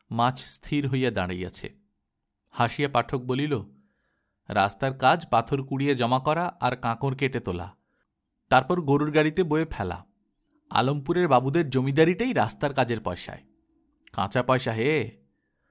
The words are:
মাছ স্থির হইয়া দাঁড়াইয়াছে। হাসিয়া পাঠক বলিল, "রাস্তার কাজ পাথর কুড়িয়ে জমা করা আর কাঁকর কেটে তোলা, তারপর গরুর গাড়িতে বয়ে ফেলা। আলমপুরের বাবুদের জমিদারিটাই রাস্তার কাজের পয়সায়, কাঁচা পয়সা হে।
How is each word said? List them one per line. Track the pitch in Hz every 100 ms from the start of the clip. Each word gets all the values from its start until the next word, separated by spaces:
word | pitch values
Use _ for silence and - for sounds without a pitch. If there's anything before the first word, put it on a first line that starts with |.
| _
মাছ | 117 120 131 -
স্থির | - - 147 139
হইয়া | 135 127
দাঁড়াইয়াছে। | 104 90 90 92 - - - _ _ _ _ _ _ _
হাসিয়া | - 120 - 143
পাঠক | 117 117 135
বলিল, | 123 131 151 127 98 - _ _ _ _ _ _ -
"রাস্তার | 104 98 - 135 131
কাজ | 127 170 -
পাথর | 117 113 139
কুড়িয়ে | 131 135 139 131
জমা | 117 127
করা | 139 156 175 -
আর | 127 123
কাঁকর | 120 113 139 135
কেটে | 135 127
তোলা, | 113 87 87 - _ _ _ _ _ _ _
তারপর | 127 - 180
গরুর | 143 143 151
গাড়িতে | 151 151 156
বয়ে | 170 151 160
ফেলা। | - 95 85 - _ _ _ _ _ _
আলমপুরের | - 127 143 139 175 175
বাবুদের | 127 131 160 156
জমিদারিটাই | 127 135 143 165 185 247
রাস্তার | 175 110 - 143 139
কাজের | 120 113
পয়সায়, | 95 87 - - - _ _ _ _ _ _
কাঁচা | - 98 131
পয়সা | 123 127 131
হে। | 110 127 156 104 - _ _ _ _ _